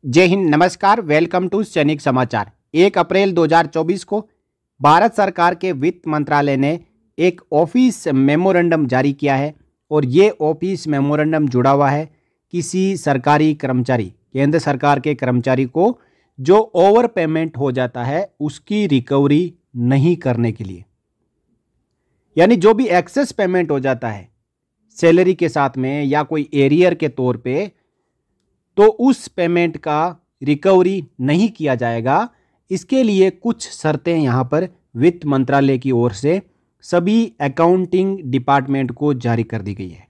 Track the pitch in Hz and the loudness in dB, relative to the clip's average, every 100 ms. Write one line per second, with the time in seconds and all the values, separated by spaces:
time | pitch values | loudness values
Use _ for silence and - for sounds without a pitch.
0 | 147 135 185 196 180 147 180 - 196 226 | 2 2 4 2 2 2 0 0 0 0
1 | 175 151 170 180 185 196 214 - 147 151 | 2 0 0 -2 -2 -4 -4 -2 0 0
2 | 143 127 123 110 101 _ _ 156 190 196 | -2 0 0 -4 -6 _ _ 2 2 2
3 | 170 180 196 175 160 165 160 165 160 190 | 0 0 0 0 2 2 2 -4 -4 -4
4 | - 208 208 _ _ _ _ _ 139 160 | -4 -6 -6 _ _ _ _ _ 4 4
5 | 220 - 196 180 175 175 185 151 147 175 | 4 0 -2 0 0 0 -6 -2 -4 -4
6 | - 151 143 147 143 139 139 165 _ _ | -6 -4 0 0 0 0 -2 -4 _ _
7 | _ - 175 175 _ 147 165 247 254 - | _ -2 -2 -2 _ -2 0 2 0 0
8 | 165 135 135 151 185 180 175 165 139 127 | -4 0 2 2 2 2 2 0 0 0
9 | 139 139 143 135 143 - _ _ _ 151 | 0 -2 -2 -2 -4 -8 _ _ _ -2
10 | 135 139 208 208 151 156 180 185 156 143 | 0 2 2 2 -4 -2 -4 -6 -4 -2
11 | 139 151 151 160 147 123 123 139 143 143 | 0 0 0 0 0 2 2 2 2 0
12 | 156 _ _ _ _ 175 160 185 190 190 | -6 _ _ _ _ -8 -6 -2 -2 -2
13 | - 131 120 147 156 151 - 127 123 127 | -2 -2 2 2 2 0 -2 -2 0 -2
14 | 95 - _ 131 139 160 - 131 143 143 | -4 -12 _ -2 0 0 -2 -2 0 0
15 | 147 135 127 123 120 131 131 151 202 247 | -2 -4 -2 -2 0 -2 -2 0 -2 -2
16 | _ _ _ - 131 202 220 180 190 214 | _ _ _ -12 2 2 2 2 4 4
17 | 240 196 160 160 160 123 139 127 123 123 | 2 -2 -2 -2 -4 -4 -4 -2 -4 -4
18 | 120 151 196 _ 147 - _ 208 202 139 | -6 -4 -6 _ -8 -8 _ -2 0 -2
19 | 120 139 143 147 175 170 _ 123 120 139 | 0 0 2 2 0 -8 _ -6 0 2
20 | 151 170 139 117 117 107 98 90 92 _ | 2 0 -2 -2 -2 -4 -12 -14 -20 _
21 | _ _ _ _ _ _ _ _ _ _ | _ _ _ _ _ _ _ _ _ _
22 | _ _ _ - 180 233 190 220 247 180 | _ _ _ 0 2 4 4 4 2 0
23 | 175 262 285 - 190 185 165 143 135 123 | 0 -4 -4 -2 -2 0 0 -2 -2 -4
24 | 120 104 92 _ _ _ _ _ _ - | -6 -10 -16 _ _ _ _ _ _ 0
25 | 170 170 185 185 170 160 139 131 131 143 | 4 4 4 0 -2 0 -2 -2 -6 -4
26 | 143 143 147 156 143 143 135 156 180 170 | -2 -2 -2 -6 -4 0 2 4 2 2
27 | 151 123 127 117 123 135 202 _ _ _ | -6 -4 -4 -4 -6 -6 -6 _ _ _
28 | _ _ _ _ _ _ _ - 214 214 | _ _ _ _ _ _ _ 4 4 4
29 | 254 262 - - 170 175 170 160 160 151 | 0 0 -4 -4 -2 0 0 -4 -4 -2
30 | 170 165 _ _ 139 147 190 190 180 196 | -2 -6 _ _ -4 0 4 4 4 -2
31 | 147 _ 127 160 220 - 151 127 120 117 | -8 _ 0 2 0 -2 -4 -2 -2 -4
32 | 117 151 240 _ _ _ _ 185 - 262 | 0 0 -2 _ _ _ _ -8 -2 0
33 | 240 196 190 185 233 233 - - 156 147 | 2 2 2 0 -6 -6 -8 -6 -4 -2
34 | - 170 143 123 127 151 180 _ _ 117 | -2 -2 0 0 0 -2 -4 _ _ 0
35 | 151 175 147 139 127 139 139 131 131 123 | 0 0 -4 -2 0 0 2 0 -2 0
36 | 120 98 139 185 - _ _ _ - 175 | -2 -2 -4 -4 -6 _ _ _ -2 -2
37 | 170 220 226 _ 139 135 170 185 180 185 | 2 0 0 _ -6 0 2 2 0 -2
38 | 190 196 147 131 127 139 135 139 127 117 | -2 -4 -6 -6 0 0 0 -4 -4 -4
39 | 147 135 117 117 113 110 98 101 92 82 | -4 -2 -2 -4 -4 -8 -10 -10 -12 -16
40 | _ | _